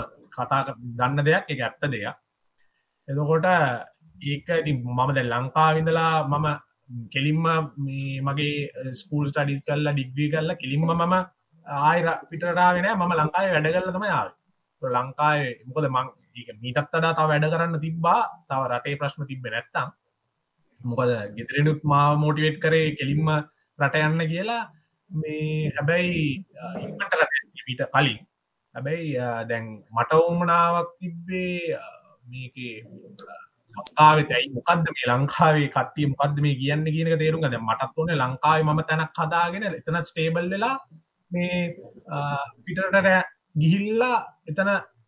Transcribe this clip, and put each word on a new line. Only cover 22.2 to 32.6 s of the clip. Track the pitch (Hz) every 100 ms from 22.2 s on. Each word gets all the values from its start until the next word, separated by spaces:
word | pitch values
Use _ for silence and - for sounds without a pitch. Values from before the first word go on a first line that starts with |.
| 151 151 156 151
කරේ | 160 160 156
කෙලින්ම | 151 135 147 156 151 151 _ _ -
රට | 139 156
යන්න | 156 160
කියලා. | 160 165 208 233 214 _ _ _ _
මේ | 156 156 151 156 156 151
හැබැයි, | 147 143 175 180 170 151 135 -
අ, | - 175 -
ඉක්මනට | - - -
රට | - 151
යන්න | - - -
ඊට | - 127 135
කලින්. | 139 143 107 - _ _ _ _
හැබැයි, | 123 139 165 160 127
අ, | 123 117
දැන් | 113 113 110 107 -
මට | 113 117 160
උවමනාවක් | 170 175 170 170 170 170 170
තිබ්බේ, | - 180 170 170 185 180 175 170
අ, | 143 - - _ _
මේකේ, | 123 127 127 131